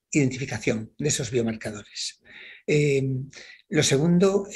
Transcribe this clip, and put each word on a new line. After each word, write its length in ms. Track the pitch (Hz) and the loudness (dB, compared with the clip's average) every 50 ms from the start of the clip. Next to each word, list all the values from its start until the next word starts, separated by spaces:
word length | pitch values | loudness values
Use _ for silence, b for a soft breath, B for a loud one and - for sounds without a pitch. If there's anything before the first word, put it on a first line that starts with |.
| B - | B -4
identificación 800 | - 156 139 127 - - 135 - - 110 - 131 117 110 110 - _ - | 0 2 2 2 0 -4 -8 -8 -8 -4 -2 -2 -2 -2 -6 -10 _ -4
de 100 | 139 151 | -2 -2
esos 220 | 147 - 135 - | -2 -2 -4 -2
biomarcadores. 880 | 131 120 113 113 110 - - 104 104 101 98 - - - - - - _ B B B B B B B B B | -2 0 0 0 -4 -6 -8 -10 -10 -10 -14 -16 -12 -10 -10 -10 -10 _ B B B B B B B B B
Em, 600 | - 151 147 147 147 139 135 135 131 131 127 135 - B B B B B B B - | 0 2 2 4 4 2 2 0 0 -2 -4 -6 -10 B B B B B B B -2
lo 140 | 196 151 - | 0 2 2
segundo, 640 | - 143 135 156 175 175 175 190 196 190 202 - - - | 4 2 2 4 4 4 6 4 4 4 2 -2 -2 -4